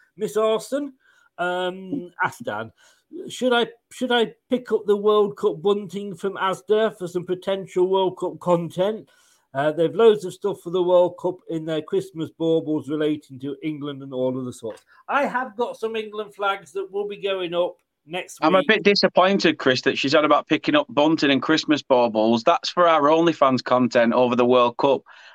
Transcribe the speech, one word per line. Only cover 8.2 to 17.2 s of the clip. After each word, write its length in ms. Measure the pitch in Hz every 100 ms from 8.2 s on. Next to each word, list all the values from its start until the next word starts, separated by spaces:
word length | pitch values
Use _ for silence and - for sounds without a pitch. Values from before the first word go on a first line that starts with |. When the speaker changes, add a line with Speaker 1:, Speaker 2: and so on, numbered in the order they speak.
| 180 156
Speaker 1:
content? 680 | 175 170 170 170 196 220 - _ _ _ _
Uh, 160 | 135 151
they've 240 | 156 165 160
loads 280 | 226 208
of 100 | 185
stuff 280 | - 202 175
for 80 | 170
the 120 | 185
World 340 | 175 180 175 175
Cup 140 | 180 180 -
in 160 | 165 160
their 160 | 156
Christmas 480 | 151 196 185 160 156
baubles 580 | - 165 165 147 151 123
relating 500 | 151 151 151 - 131
to 180 | 139 139
England 400 | 156 151 143 135
and 120 | 139
all 260 | 127 131 131
of 60 | 127
the 80 |
sorts. 280 | 117 113 - _ _ -
I 160 | 247 254
have 320 | 233 254 -
got 180 | 226 175
some 220 | 226 220
England 360 | 214 208 202
flags 380 | 196 202 196 170
that 180 | 196 190
will 160 | 196 208
be 120 |
going 360 | 196